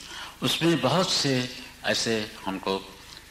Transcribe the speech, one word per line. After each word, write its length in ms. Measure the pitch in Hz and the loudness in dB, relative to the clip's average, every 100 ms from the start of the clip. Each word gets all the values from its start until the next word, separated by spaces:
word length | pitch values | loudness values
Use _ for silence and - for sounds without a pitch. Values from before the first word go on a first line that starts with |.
| - - - - | -12 -12 -14 -4
उसमें 400 | 131 - 165 151 | 0 2 4 4
बहुत 300 | 123 165 180 | 4 4 4
से 520 | - 143 127 123 - - - - | 2 2 2 0 -6 -14 -6 -2
ऐसे 500 | 110 117 113 107 - 95 | 0 2 0 -2 -6 -6
हमको 520 | 95 95 98 - - - - - | -4 -2 -2 -4 -16 -18 -18 -16